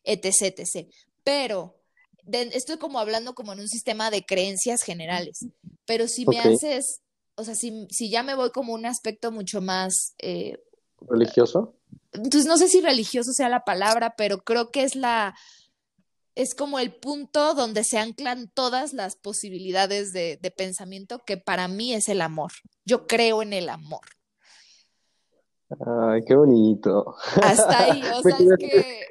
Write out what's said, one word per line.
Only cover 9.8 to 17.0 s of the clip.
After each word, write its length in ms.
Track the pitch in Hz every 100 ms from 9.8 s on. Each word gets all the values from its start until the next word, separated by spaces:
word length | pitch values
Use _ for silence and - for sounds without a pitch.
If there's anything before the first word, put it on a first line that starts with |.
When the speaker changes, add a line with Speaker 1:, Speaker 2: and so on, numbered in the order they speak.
| 185 - - -
Speaker 1:
Eh, 400 | - 175 - - _ _ _ _ -
Speaker 2:
¿Religioso? 680 | 117 113 - 120 180 226 _ _ - _
Speaker 1:
Pues, 340 | 202 247 285 302
no 120 | 330
sé 100 | 370
si 140 | 370
religioso 500 | 320 262 214 247 233
sea 160 | 262 247
la 140 | 247
palabra, 520 | 226 185 202 226 233 -
pero 260 | 208 196
creo 280 | - 233 233
que 120 | 285
es 120 | 262 262
la, 400 | 240 233 196 - - _ _ _ _ _ _ _ _ -
es 200 | 262 -
como 240 | 285 269
el 140 | 247
punto 580 | -